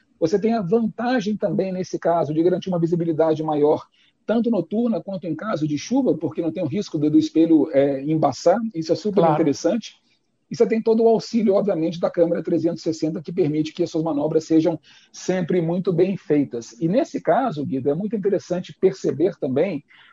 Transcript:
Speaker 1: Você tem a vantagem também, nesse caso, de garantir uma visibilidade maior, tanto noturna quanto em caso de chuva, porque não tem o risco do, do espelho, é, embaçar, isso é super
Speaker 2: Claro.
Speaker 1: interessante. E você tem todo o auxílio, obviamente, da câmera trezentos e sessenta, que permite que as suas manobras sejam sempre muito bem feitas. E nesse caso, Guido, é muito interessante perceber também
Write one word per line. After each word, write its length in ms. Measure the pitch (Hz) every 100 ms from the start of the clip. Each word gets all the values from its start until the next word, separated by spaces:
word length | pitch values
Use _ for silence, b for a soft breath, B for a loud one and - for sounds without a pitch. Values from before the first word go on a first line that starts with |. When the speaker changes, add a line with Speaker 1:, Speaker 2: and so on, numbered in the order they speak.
| _ -
Speaker 1:
Você 200 | 165 202
tem 160 | 214 226
a 60 |
vantagem 760 | 175 226 220 - 240 254 196 214
também, 340 | 202 202 190
nesse 280 | 185 185 160
caso, 340 | - 170 147
de 80 | 156
garantir 280 | 170 180 -
uma 100 | 175
visibilidade 640 | 165 175 165 151 160 156
maior, 420 | 156 151 147 160 - _ _ _ -
tanto 240 | 226 233
noturna 500 | 214 160 208 240 180
quanto 280 | 180 190 175
em 80 | 151
caso 320 | 208 170 151
de 100 | 147
chuva, 380 | - 262 247 156
porque 260 | 165 -
não 100 | 165
tem 120 | 160
o 40 | 160
risco 300 | 170 202 165
do, 100 | 151
do 120 | 156
espelho, 500 | 156 160 165 160 131
é, 300 | 139 143 135
embaçar, 560 | 143 156 151 127 - 208 226
isso 180 | 165 160
é 40 | 165
super 240 | 214 196
Speaker 2:
Claro. 160 | 165 151
Speaker 1:
interessante. 600 | 147 135 - 226 - - _ _ _ _ _
E 60 | -
você 100 | 220
tem 160 | 220
todo 220 | 220 220
o 60 | 226
auxílio, 460 | 220 - 226 214 196
obviamente, 440 | 196 175 165 170
da 100 | 190
câmera 320 | - 165 170
trezentos 380 | 175 170 165 165
e 40 |
sessenta, 380 | 170 156 156 165
que 120 | 156
permite 400 | 175 156 151 156
que 100 | -
as 60 | 170
suas 120 | 165
manobras 440 | 160 143 151 160 -
sejam 340 | 160 160 160 b b b
sempre 500 | - - 185 180 185
muito 300 | 165 175 190
bem 240 | 165 190 196
feitas. 560 | - 147 139 117 117 -
E 80 | 165
nesse 320 | 220 311 -
caso, 460 | - 226 262 151 131
Guido, 240 | 131 131
é 40 |
muito 220 | 147 208 220
interessante 580 | 196 190 - 180 180 -
perceber 560 | 185 190 170 135 180 170
também 480 | 143 127 185 160 - b b